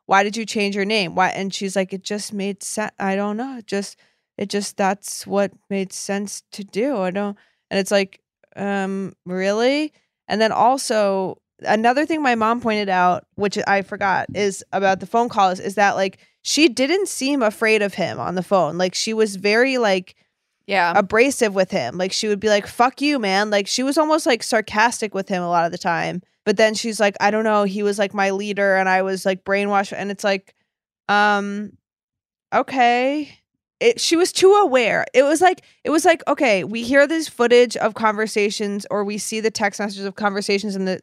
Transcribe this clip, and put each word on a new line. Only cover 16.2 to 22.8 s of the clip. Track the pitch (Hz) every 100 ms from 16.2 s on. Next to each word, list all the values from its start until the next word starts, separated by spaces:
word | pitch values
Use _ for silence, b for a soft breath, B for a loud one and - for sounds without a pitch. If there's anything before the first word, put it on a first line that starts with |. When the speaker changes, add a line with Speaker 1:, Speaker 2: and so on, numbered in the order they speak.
| b b
Speaker 1:
she | - - 311
didn't | 226 269 381 392
seem | - 262 285
afraid | 220 208 220 220
of | 202
him | - 160 113
on | 127
the | 180
phone. | 175 196 151 170
Like, | 185
she | - -
was | 220 220 190
very, | 202 220 262 262
like, | 220 190 185 _ _ _ _ _ -
Speaker 2:
Yeah. | 196 175
Speaker 1:
abrasive | 170 190 220 269 - 220
with | 196 185
him. | 190 120 175
Like, | 185
she | - 214
would | 202
be | 214
like, | 208 202
"Fuck | -